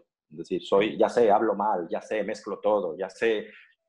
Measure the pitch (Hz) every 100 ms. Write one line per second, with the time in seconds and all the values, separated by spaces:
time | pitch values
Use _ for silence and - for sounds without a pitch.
0 | _ _ _ 78 82 90 - 98 104 -
1 | 107 107 117 104 113 98 104 95 85 101
2 | - 110 98 104 107 95 101 107 90 78
3 | 95 - 113 107 107 - _ _